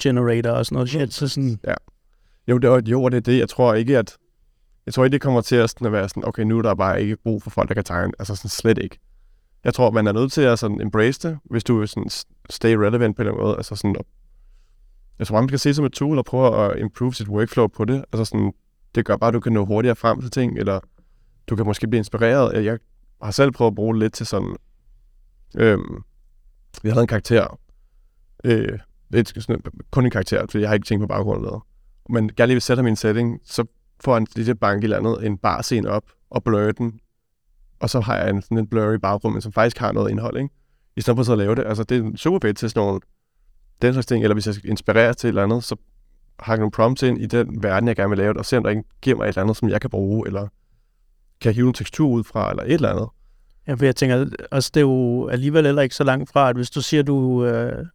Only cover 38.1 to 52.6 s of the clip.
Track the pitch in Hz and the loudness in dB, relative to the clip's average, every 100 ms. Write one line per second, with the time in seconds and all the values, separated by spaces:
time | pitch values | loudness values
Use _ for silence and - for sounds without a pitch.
38.1 | 104 92 101 - 113 107 113 107 110 98 | 0 0 -2 -2 -2 0 0 0 0 -2
39.1 | 101 110 104 107 110 117 107 110 104 104 | -2 -2 -4 -4 0 0 0 -4 -2 -2
40.1 | 104 117 117 139 _ _ _ _ - 117 | -2 -4 -6 -8 _ _ _ _ -6 -2
41.1 | 117 120 110 101 123 110 107 110 123 107 | 0 2 2 2 0 -2 -4 -2 0 -2
42.1 | - 156 185 110 101 113 113 101 95 - | -2 -2 0 0 -2 -2 0 0 -2 -6
43.1 | _ _ _ _ _ _ - 123 131 120 | _ _ _ _ _ _ -2 0 2 0
44.1 | 120 107 104 104 101 - 107 - 107 117 | 2 2 2 -2 -6 -4 -4 2 4 4
45.1 | 120 120 101 101 120 - 120 _ _ _ | 2 -2 0 0 0 -4 -10 _ _ _
46.1 | _ _ - - 113 107 - 113 131 127 | _ _ -12 -4 0 0 2 0 2 0
47.1 | 117 107 120 117 110 101 95 117 110 101 | 0 0 0 0 -2 -2 0 0 0 0
48.1 | 101 101 107 - 127 110 107 - - 131 | 0 0 -2 -2 0 0 -2 -6 -6 0
49.1 | 113 104 98 101 107 110 104 - 101 98 | 0 0 -2 -2 0 0 -2 -2 -4 -2
50.1 | 107 101 98 101 - _ _ _ _ _ | -2 -4 -6 -8 -12 _ _ _ _ _
51.1 | _ _ - 117 110 127 120 104 - 151 | _ _ -4 0 2 2 0 -4 0 0
52.1 | 117 107 110 98 92 | 0 -2 -4 -4 -2